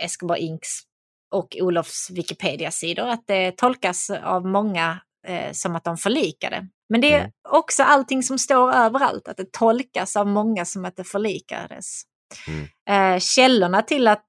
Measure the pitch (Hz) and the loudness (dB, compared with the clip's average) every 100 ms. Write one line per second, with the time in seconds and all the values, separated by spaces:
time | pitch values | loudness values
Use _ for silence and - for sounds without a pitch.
0 | 170 - 175 170 160 160 - - - _ | -10 -6 -4 -4 -4 -8 -10 -12 -14 _
1 | _ _ _ 196 - - 180 170 160 - | _ _ _ -6 -4 -2 0 0 -2 -8
2 | - 180 - 160 175 147 160 - 170 170 | -10 -8 -8 -4 -4 -4 -8 -6 -6 -4
3 | 240 233 - 190 185 180 247 254 180 180 | -4 -4 -2 0 0 2 0 2 -4 -4
4 | - 180 - 185 185 196 214 175 165 180 | -6 -6 -2 -2 0 0 0 -2 -2 -4
5 | _ _ - 175 139 156 180 165 170 170 | _ _ -10 -8 -8 -6 -6 -4 -6 -4
6 | 196 294 175 - - 190 190 _ - 226 | -2 0 -2 -4 -8 -8 -12 _ -2 2
7 | 294 - - - - 294 - - 269 285 | 4 4 0 -10 0 0 2 2 4 4
8 | 269 262 254 262 - 262 254 254 226 262 | 2 -2 -2 -2 2 4 4 4 4 2
9 | 277 - - - 190 - 226 240 269 208 | 0 -2 -10 -12 -10 2 2 2 0 -6
10 | 190 208 202 208 220 202 175 190 180 185 | -2 0 2 2 0 -2 -4 -8 -10 -10
11 | 180 202 214 156 - - - - - - | -6 -4 -4 -4 -8 -10 -10 -14 -14 -14
12 | - _ _ - - 156 147 _ - 202 | -18 _ _ -18 -10 -10 -10 _ -2 2
13 | 190 185 - - 262 240 175 196 226 294 | 4 2 2 4 6 6 4 2 0 2
14 | 226 208 | 4 2